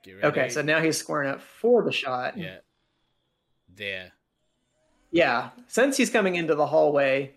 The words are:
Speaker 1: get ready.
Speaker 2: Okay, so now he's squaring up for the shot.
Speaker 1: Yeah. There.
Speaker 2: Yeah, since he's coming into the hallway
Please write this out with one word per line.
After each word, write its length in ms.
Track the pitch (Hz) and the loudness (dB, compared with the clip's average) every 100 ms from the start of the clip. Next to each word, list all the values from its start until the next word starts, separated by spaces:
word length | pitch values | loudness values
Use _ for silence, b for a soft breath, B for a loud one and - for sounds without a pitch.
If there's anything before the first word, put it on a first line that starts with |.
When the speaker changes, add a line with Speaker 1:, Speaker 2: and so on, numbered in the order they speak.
Speaker 1:
get 100 | - | -20
ready. 140 | 95 147 | -4 -2
Speaker 2:
Okay, 220 | 147 127 | 0 -2
so 120 | 147 | -2
now 180 | 147 156 | -2 0
he's 160 | 160 151 | 0 -2
squaring 320 | - 151 139 | -4 -4 -4
up 120 | 139 | -8
for 420 | - - 226 240 | -14 -4 2 2
the 80 | - | 2
shot. 460 | - 131 127 131 - | -4 -4 -4 -6 -8
Speaker 1:
Yeah. 200 | 92 92 _ _ _ _ _ _ _ _ _ _ _ 92 | -12 -14 _ _ _ _ _ _ _ _ _ _ _ -10
There. 380 | 101 95 90 _ _ _ _ _ _ _ _ _ _ | -8 -8 -12 _ _ _ _ _ _ _ _ _ _
Speaker 2:
Yeah, 380 | 165 151 120 - - - | 2 2 2 -2 -14 -6
since 300 | - 277 277 | 0 2 2
he's 140 | 240 | 2
coming 240 | 233 196 180 | 2 2 0
into 180 | 160 | 0
the 140 | 147 143 | 0 2
hallway 680 | 156 151 147 139 135 139 | 4 4 4 2 0 -4